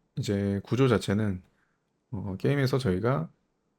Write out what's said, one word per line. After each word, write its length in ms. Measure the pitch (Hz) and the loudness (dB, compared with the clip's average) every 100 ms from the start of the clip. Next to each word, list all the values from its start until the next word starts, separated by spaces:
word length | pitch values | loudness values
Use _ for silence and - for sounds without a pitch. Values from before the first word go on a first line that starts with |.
| _ - | _ -8
이제 420 | 104 101 98 98 | -2 0 0 -2
구조 240 | - 120 131 | -2 2 4
자체는, 540 | 98 - 101 107 92 - _ _ _ _ _ - | 4 2 0 0 -4 -10 _ _ _ _ _ -14
어, 240 | 101 98 95 | -10 -8 -4
게임에서 380 | 135 143 135 135 | -2 0 0 0
저희가 520 | 123 92 113 147 170 _ _ _ _ | 0 0 0 0 -4 _ _ _ _